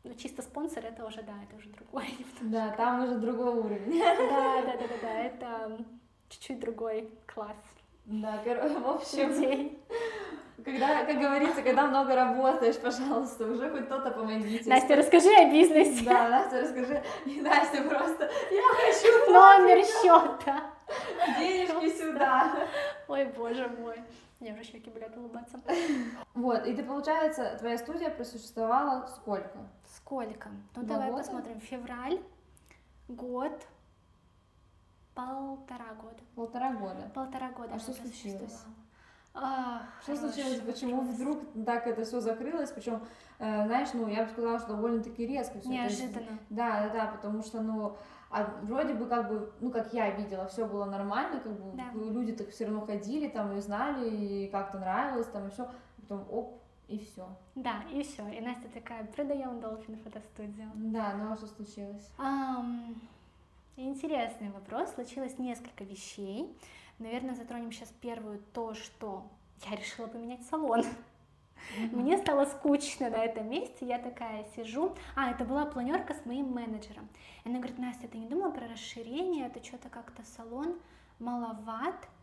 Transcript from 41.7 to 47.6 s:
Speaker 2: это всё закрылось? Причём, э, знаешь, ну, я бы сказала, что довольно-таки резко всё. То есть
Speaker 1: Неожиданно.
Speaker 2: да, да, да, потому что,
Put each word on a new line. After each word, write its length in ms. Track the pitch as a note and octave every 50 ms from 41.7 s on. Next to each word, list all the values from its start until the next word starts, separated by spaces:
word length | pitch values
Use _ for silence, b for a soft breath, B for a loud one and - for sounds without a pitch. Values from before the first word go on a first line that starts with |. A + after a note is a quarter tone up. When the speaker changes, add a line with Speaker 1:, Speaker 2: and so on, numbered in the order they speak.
| A#3 A#3 -
Speaker 2:
это 160 | A#3+ A3+ A3 A3+
всё 160 | A3 B3 B3
закрылось? 500 | G#3 A3+ A3+ A3+ B3+ C#4+ E4 E4 C#4+ -
Причём, 300 | - A3 - A#3+ A3+ A3 A3+ B B B B B B B
э, 260 | G#3+ G#3+ G#3+ G#3 G#3
знаешь, 240 | A3 A#3 C4 C#4+ - -
ну, 140 | A#3 A3+
я 160 | G#3 G#3 A3 A3+
бы 60 | A3
сказала, 300 | - A#3+ A#3 A#3 A#3 A3+
что 100 | A3+ -
довольно-таки 580 | G#3 G#3 A3 A#3+ A#3 A3+ G#3+ - - - A#3
резко 320 | A#3 C#4 C#4 A#3 - - G3+
всё. 100 | - B3+
То 40 | B3+
есть 240 | B3+ A#3+ G#3 G#3 -
Speaker 1:
Неожиданно. 380 | B3+ A#3 G#3 A#3 A3+ A3 A3 G#3+ - -
Speaker 2:
да, 380 | G#3 G#3+ A#3+ G#3+ G#3+ G#3 G#3
да, 20 | A3 A3
да, 120 | A3+ A3
потому 360 | G#3 G#3 - - G#3 G#3+ A3 G#3+
что, 180 | - - A3